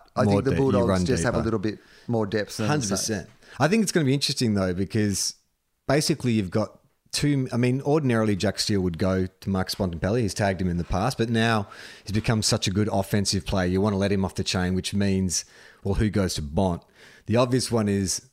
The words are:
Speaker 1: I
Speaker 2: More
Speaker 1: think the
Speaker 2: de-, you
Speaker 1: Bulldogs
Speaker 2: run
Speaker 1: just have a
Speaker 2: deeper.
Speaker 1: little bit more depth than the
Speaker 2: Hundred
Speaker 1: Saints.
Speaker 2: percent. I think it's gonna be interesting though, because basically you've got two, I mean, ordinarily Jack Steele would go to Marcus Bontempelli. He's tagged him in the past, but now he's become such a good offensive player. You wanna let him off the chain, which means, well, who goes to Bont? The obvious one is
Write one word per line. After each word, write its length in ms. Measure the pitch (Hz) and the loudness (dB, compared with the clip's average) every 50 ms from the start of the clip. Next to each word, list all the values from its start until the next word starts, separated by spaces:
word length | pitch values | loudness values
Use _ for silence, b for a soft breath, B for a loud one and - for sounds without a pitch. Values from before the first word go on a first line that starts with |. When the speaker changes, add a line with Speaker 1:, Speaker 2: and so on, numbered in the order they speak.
| - _ _ | -20 _ _
Speaker 1:
I 80 | 123 131 | 2 2
Speaker 2:
More 80 | - 101 | 4 4
Speaker 1:
think 80 | 101 123 | 4 2
the 60 | 135 - | 2 2
Speaker 2:
de-, 40 | |
you 60 | - 139 | 2 2
Speaker 1:
Bulldogs 260 | 135 131 123 117 - | 4 4 4 4 2
Speaker 2:
run 160 | 95 92 90 | 2 2 2
Speaker 1:
just 200 | 90 127 - 80 | 2 0 0 0
have 100 | 120 113 | 0 0
a 20 | |
Speaker 2:
deeper. 80 | 80 76 | 0 0
Speaker 1:
little 140 | 113 110 104 | 0 -2 -2
bit 200 | 92 107 101 B B B B B B - | -2 -4 -6 B B B B B B -4
more 160 | 117 113 107 | -2 -2 0
depth 320 | 98 107 107 101 - - | 0 -2 -2 -4 -4 -6
than 80 | - 107 | -4 -2
the 60 | 113 | 0
Speaker 2:
Hundred 160 | 151 151 120 | 0 0 -2
Speaker 1:
Saints. 160 | 95 98 95 - | -2 -4 -4 -2
Speaker 2:
percent. 260 | - 107 92 76 - - B B B B B | -4 -4 -6 -6 -10 -16 B B B B B
I 80 | 135 160 | 2 2
think 140 | 208 226 208 | 2 2 0
it's 100 | - - | 2 0
gonna 140 | 180 151 | 0 2
be 80 | 127 139 | 2 2
interesting 400 | 143 - - 139 - 131 113 104 | 0 0 -2 -2 0 0 0 2
though, 180 | 98 95 92 90 | 2 0 0 0
because 600 | 90 98 - - 110 104 104 95 - - - - - _ _ _ _ _ _ _ _ _ | -2 -2 -2 0 0 0 0 0 -2 -4 -6 -6 -10 _ _ _ _ _ _ _ _ _
basically 460 | - 135 156 147 - 160 - - 123 113 | 0 0 0 2 0 -2 -2 0 0 0
you've 180 | 110 98 87 | 0 0 0
got 280 | - 110 104 - - - _ _ _ _ _ _ - | -2 -2 -2 -2 -6 -14 _ _ _ _ _ _ -6
two, 340 | - 147 147 143 135 131 - 123 | -2 0 0 2 0 0 -2 0
I 60 | 117 | 0
mean, 240 | 123 123 127 139 135 | 0 2 0 0 0
ordinarily 520 | 143 147 160 147 127 117 113 110 107 104 | 0 0 2 2 2 2 2 2 2 0
Jack 240 | 87 101 95 - - | 0 0 -2 -2 -2
Steele 220 | - - 107 95 | -2 0 0 0
would 160 | 92 90 85 | 0 0 0
go 300 | 78 95 92 95 95 92 | 0 0 0 2 0 -2
to 240 | 92 - _ - 98 | -2 -6 _ -4 -2
Marcus 240 | 98 92 92 - - | -2 -2 -2 -2 -2
Bontempelli. 480 | - 101 90 85 78 - 95 110 127 117 | -2 -2 -4 -2 -2 -2 0 0 0 0
He's 100 | 92 - | -2 -2
tagged 300 | - 107 98 95 85 92 | 0 0 0 0 0 -2
him 60 | 90 | -2
in 80 | 87 87 | -2 -2
the 60 | 82 | -2
past, 340 | - - 90 104 123 - - | -2 -2 -2 0 -2 -2 -2
but 100 | 113 117 | -2 0
now 400 | 113 113 113 117 113 107 98 B B B B B B B B | 0 2 2 2 2 0 0 B B B B B B B B
he's 80 | - 95 | -4 -4
become 280 | 107 - - 117 107 104 | -2 0 0 0 0 2
such 240 | - 120 104 - | 0 0 0 0
a 40 | 104 | 0
good 180 | 90 104 104 95 | 0 0 0 2
offensive 540 | 95 98 98 - - 104 95 - 101 95 - | 0 -2 0 0 0 0 0 0 -2 -2 -2
player. 220 | - 101 95 92 90 | -2 0 0 0 2
You 140 | 92 95 101 | 2 2 2
wanna 160 | 107 101 95 | 2 2 2
let 120 | 98 98 | 0 2
him 140 | 101 98 95 | 0 0 0
off 100 | 87 - | -2 -4
the 80 | - 92 | -4 -4
chain, 320 | - - 95 90 90 92 | -2 -2 0 0 0 0
which 200 | 92 - - - | -2 -2 -2 -2
means, 500 | 101 101 98 95 95 95 90 87 - - B B B B B B B - | 0 0 2 2 2 0 0 -2 -4 -6 B B B B B B B -4
well, 120 | 101 98 | -2 0
who 120 | 98 110 107 | 2 0 2
goes 240 | 85 107 95 87 - | 2 0 0 0 -2
to 80 | - 76 | -4 -6
Bont? 400 | 71 76 98 98 92 85 - - B B B B B B B B | -4 -2 0 0 0 0 -2 -8 B B B B B B B B
The 100 | - 107 | 0 2
obvious 340 | 120 131 123 127 127 107 - | 2 2 2 2 0 0 0
one 160 | 120 113 107 | 0 0 2
is 360 | 104 98 98 98 87 - - - - | 2 2 2 0 0 -2 -6 -8 -14